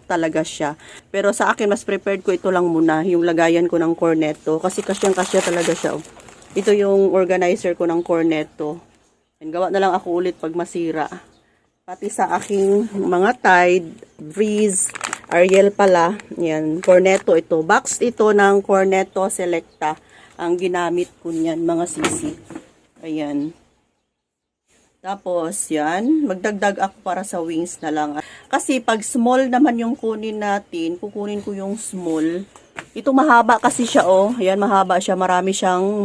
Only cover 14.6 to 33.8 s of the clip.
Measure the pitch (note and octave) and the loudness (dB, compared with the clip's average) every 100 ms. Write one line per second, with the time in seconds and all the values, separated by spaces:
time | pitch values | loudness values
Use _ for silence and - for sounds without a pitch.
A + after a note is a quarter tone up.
14.6 | G#3+ F#3 - - - - - E3+ F#3 G3 | 0 0 -4 -6 -10 -10 0 4 6 6
15.6 | G3+ G3+ G3 F3 E3+ G#3 - - E3 D#3 | 4 4 4 6 4 0 -8 -6 -2 -2
16.6 | D#3 E3 F#3 F3+ F#3 F#3+ - E3 - E3 | -2 2 6 6 6 2 2 2 2 0
17.6 | D#3+ A#3 - - A#3+ A#3 G#3+ G3+ G3 G3+ | 2 2 0 -2 -2 2 4 6 6 4
18.6 | G3 G3 F#3+ F#3+ F#3+ F3+ F#3+ - F3 E3 | 2 2 2 0 0 -2 -4 -2 -4 -4
19.6 | - - D#3 D#3+ _ - - - E3+ F3 | -6 -6 -6 -6 _ -20 -20 -8 -4 -2
20.6 | F#3 F3+ E3+ F3 F3+ _ E3+ E3 E3 E3 | -2 -2 -2 -2 -4 _ -8 -4 -4 -2
21.6 | E3 E3 F3 - D#3+ - - - - - | -2 -2 -4 -4 -4 -4 -8 -12 -16 -20
22.6 | - _ _ _ E3 D#3 D3 C#3+ D3+ E3+ | -20 _ _ _ -8 -6 -6 -6 -6 -10
23.6 | _ _ _ _ _ _ _ _ _ _ | _ _ _ _ _ _ _ _ _ _
24.6 | _ _ _ _ F#3 G3 F#3 F3 E3 G3 | _ _ _ _ -10 -8 -4 -2 -2 -6
25.6 | - D#3 D3+ F3+ A#3+ D#4+ C#4 F#3 G#3+ G3+ | -4 -2 0 0 0 0 0 -2 -4 -2
26.6 | G3+ G3 G3 - F#3 F3+ F#3+ F3+ E3 D#3+ | -2 0 -4 -6 -8 -6 -6 -6 -4 -4
27.6 | F3 - D#3+ D3+ D3+ D3 - - - D4 | -6 -8 -6 -4 -4 -6 -12 -16 -6 -4
28.6 | - C4 A#3 A3+ - B3 A#3 B3+ C4 B3 | -2 -2 -2 -4 -2 -2 2 2 2 2
29.6 | C#4+ A#3 A#3 C4+ A3+ G#3+ A3 G#3+ G#3 G3+ | 2 2 -2 -4 -4 -6 -6 -4 -4 -4
30.6 | G3+ E3+ E3 F3 G#3 G#3 G#3 G#3 G3+ G3 | -6 -8 -6 -6 -10 -8 -8 -8 -8 -8
31.6 | G3 A3 - F#3 E3+ D#3+ D#3+ F3 G3 - | -8 -8 -8 -8 -4 -2 -2 -4 -10 -18
32.6 | _ - - A3 C#4 C4 D4+ A#3+ A3+ A3+ | _ -18 -16 -6 0 2 6 6 6 2
33.6 | B3+ - | 2 0